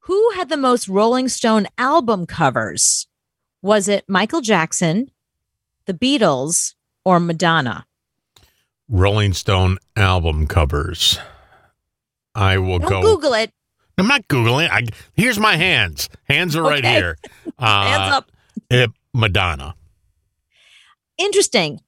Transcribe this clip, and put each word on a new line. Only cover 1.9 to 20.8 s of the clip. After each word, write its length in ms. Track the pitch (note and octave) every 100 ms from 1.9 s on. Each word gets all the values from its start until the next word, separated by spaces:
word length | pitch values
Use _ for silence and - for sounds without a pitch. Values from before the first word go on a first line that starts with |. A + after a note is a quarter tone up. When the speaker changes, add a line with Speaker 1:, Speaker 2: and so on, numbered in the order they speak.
| D#4+ A#3 G3+ E3
Speaker 1:
covers? 800 | - D3 A2+ G#2+ D2 - - - _ _ _ _ _
Was 260 | F#3 G#3+ F#3
it 160 | G3 -
Michael 320 | F#3+ G#3+ E4
Jackson, 720 | A3 F#3+ D#3+ - E3+ F#3 C4+ _ _ _ _ _ _ _ -
the 80 |
Beatles, 800 | F3 B3+ C#4+ G3 C3+ C#3+ F3 - _ _ _
or 160 | F#3 F3
Madonna? 680 | F3 E3 F3 E3 B2+ G2 - _ _ _ _ _ _ _ _ _ _
Speaker 2:
Rolling 440 | G2 F#2+ G#2 G2+
Stone 460 | F#2 - F#2+ F#2 F#2 _ -
album 500 | G2 F#2 E2 D2+ D2+
covers. 720 | - C#2+ C#2+ - E2 - - - - _ _ _ _ _ _ _ _ _
I 240 | - G2 F#2+
will 200 | F#2 F2+
Speaker 1:
Don't 120 | -
Speaker 2:
go 120 | F#2+
Speaker 1:
Google 320 | G#4+ G4 D4
it. 180 | A3 A3 _ _ _ _ -
Speaker 2:
I'm 80 | G3
not 200 | C#4+ -
Googling. 420 | C#3 A2+ C3 E3
I, 160 | G2+ A2+ - -
here's 240 | - A#3+ G#3
my 180 | G#3+ F3
hands. 520 | F#3 C#3+ F#2+ D2+ - -
Hands 320 | - C#3+ F3+ D3+
are 60 |
right 220 | D#3 D3
Speaker 1:
Okay. 100 | A#2+
Speaker 2:
here. 220 | A2+ F2+ D2+
Speaker 1:
<laughs> 40 | - - E4+ -
Speaker 2:
Uh, 260 | A#2 G2+
Speaker 1:
Hands 300 | G2 G2 F#2+
up. 180 | F#2 - _ _ - _
Speaker 2:
eh, 160 | B2 A#2+ - _
Madonna. 640 | B2 A2 G2 F2+ C#2+ C#2 - _ _ _ _ _ _ _ _ _ _